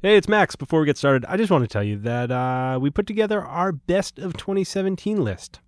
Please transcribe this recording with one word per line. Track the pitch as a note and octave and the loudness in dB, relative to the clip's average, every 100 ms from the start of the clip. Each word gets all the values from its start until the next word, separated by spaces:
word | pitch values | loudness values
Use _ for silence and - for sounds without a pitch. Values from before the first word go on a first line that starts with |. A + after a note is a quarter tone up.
Hey, | F#3+ G#3 | 6 4
it's | F3+ | 6
Max. | G#3+ G#3 - | 2 2 0
Before | C#3 D#3+ | -2 2
we | D3+ | 2
get | C#3 | 2
started, | C#3 C3+ A#2+ | 4 2 2
I | F#3 | -2
just | A3 | 2
want | E3+ | 2
to | A#2+ | 2
tell | G#2+ | -2
you | G#2 G#2 | -2 -2
that, | A2 A#2+ B2 | -2 -2 -2
uh, | B2+ B2+ B2+ C3 C3 | -2 -2 -2 -2 0
we | C#3 | 0
put | C#3+ G3+ | 0 -4
together | G#3+ G#3+ G#3 | 0 0 0
our | B2+ D3+ F#3+ | -4 -4 -2
best | D#3 - F#3 F#3+ - | -4 -2 0 0 -6
of | F3+ E3 | -10 -8
twenty | - G3 | -4 -2
seventeen | F#3+ G3 F#3+ F#3 - G#3+ | -2 -2 -2 -2 -2 -2
list. | B2 F#2 - - | -2 -4 -12 -20